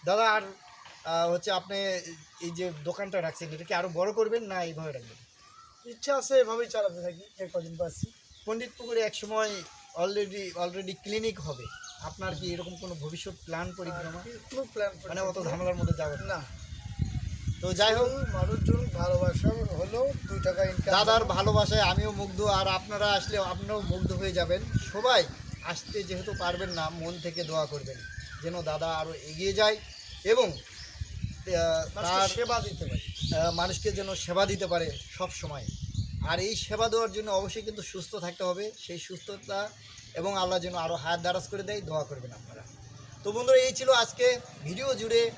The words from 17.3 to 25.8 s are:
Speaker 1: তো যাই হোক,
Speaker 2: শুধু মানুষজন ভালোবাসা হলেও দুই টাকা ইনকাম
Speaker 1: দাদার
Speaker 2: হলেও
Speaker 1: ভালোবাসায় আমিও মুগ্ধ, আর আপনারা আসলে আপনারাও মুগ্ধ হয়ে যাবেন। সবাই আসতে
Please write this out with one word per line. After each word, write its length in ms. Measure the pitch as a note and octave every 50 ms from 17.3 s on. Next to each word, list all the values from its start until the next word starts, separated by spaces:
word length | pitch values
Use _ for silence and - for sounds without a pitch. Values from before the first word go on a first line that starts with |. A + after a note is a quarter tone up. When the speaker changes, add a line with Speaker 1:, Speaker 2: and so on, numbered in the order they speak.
| - - - - - -
Speaker 1:
তো 120 | F3 F#3 F3+
যাই 220 | F3+ G#3 A3 A4
হোক, 140 | - B3 B3
Speaker 2:
শুধু 280 | C5 C#5 - - -
মানুষজন 480 | C#5 - - A4 - - - - C5+ C5 C5+ C5+
ভালোবাসা 840 | C5 B4+ C5+ C5+ C5+ - C5+ C5 - - - A4+ A4+ - - -
হলেও 380 | - - - A4 A#4+ C5 C#5+ C#5 - -
দুই 120 | - - - -
টাকা 200 | - - F#3 F#3+
ইনকাম 320 | F#3+ F#3 - - G3 F#3
Speaker 1:
দাদার 200 | G3 G#3+ A3 A3
Speaker 2:
হলেও 120 | A3+ A3
Speaker 1:
ভালোবাসায় 540 | - F3+ F#3 G3 G#3+ G#3+ G#3+ G#3 G3+ G#3+ G#3+
আমিও 300 | G3+ - - - G#3 G#3+
মুগ্ধ, 300 | G3+ G3 G3+ G3 F#3 F#3
আর 260 | G#3 G#3 G3 F#3+ F#3+
আপনারা 440 | G3 F#3+ F#3 - G3+ G#3 G3+ G#3 G#3
আসলে 260 | G3+ F#3+ - - G#3+
আপনারাও 440 | G3+ F#3+ F#3 F#3 F#3+ G3 G3+ G#3+ G#3
মুগ্ধ 300 | G3 F3+ F3+ F#3 F#3 F3+
হয়ে 200 | F3+ F3+ G3 F#3+
যাবেন। 300 | F3 F3 E3+ E3 F3+ F#3 - - - - - -
সবাই 320 | - G3+ A#3 B3+ B3+ G3+ - - - - - - - - -
আসতে 400 | E3 F3 -